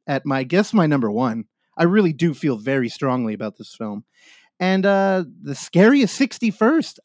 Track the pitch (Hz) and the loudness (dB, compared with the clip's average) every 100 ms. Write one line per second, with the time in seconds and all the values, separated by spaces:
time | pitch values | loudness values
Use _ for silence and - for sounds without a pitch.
0 | - 139 143 135 127 175 208 220 156 143 | -6 -4 -2 -4 0 0 2 2 2 2
1 | 110 107 123 110 107 _ _ - 170 208 | 0 -2 -2 -4 -10 _ _ -2 2 2
2 | 185 135 165 135 151 113 113 135 117 - | 2 0 -2 -2 -4 -4 -2 -2 -2 -4
3 | 139 127 113 104 110 - 113 - 110 104 | -2 -2 -4 -4 -8 -10 -20 -12 -10 -10
4 | - _ _ - _ - 185 190 196 196 | -14 _ _ -20 _ -4 -2 0 2 2
5 | 196 190 170 - 143 135 - 170 214 277 | 2 0 -4 -12 -12 -12 -2 4 6 6
6 | 220 - 269 - 226 - 220 320 - - | 2 0 -4 -2 -4 0 2 2 -2 -10